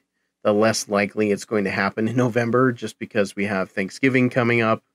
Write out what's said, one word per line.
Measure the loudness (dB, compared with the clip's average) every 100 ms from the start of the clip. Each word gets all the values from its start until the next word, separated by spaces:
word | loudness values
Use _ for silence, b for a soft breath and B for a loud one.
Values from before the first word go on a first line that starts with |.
| _ _ _ _
the | 0
less | 4 2 0 -2
likely | 0 0 0 0
it's | -2 -2
going | -2 -2
to |
happen | -2 -2 -2 -2
in | 0
November, | 0 0 0 2 2
just | 0 -8 -10
because | -6 -2 -2 -2
we | -4
have | -2 -4
Thanksgiving | -6 -6 0 0 2 2
coming | 2 2 2
up, | 2 0 _